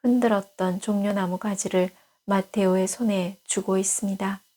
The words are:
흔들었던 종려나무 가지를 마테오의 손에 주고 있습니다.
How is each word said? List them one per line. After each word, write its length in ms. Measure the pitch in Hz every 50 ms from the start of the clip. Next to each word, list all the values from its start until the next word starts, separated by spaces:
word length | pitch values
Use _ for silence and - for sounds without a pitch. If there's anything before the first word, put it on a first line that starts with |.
| -
흔들었던 760 | 247 240 247 240 233 220 202 190 - _ - 185 185 180 196
종려나무 560 | - - 208 202 196 208 202 202 190 175 180 185
가지를 560 | - 208 202 190 - 190 - 185 180 185 - _ _ _ _ _ _
마테오의 640 | - 196 196 190 - - 214 196 185 185 190 185 185
손에 500 | - - 247 220 202 190 180 175 196 - _
주고 340 | - - 202 190 - 190 190
있습니다. 640 | 190 190 - - - 202 190 190 202 190 196 190 _ _ _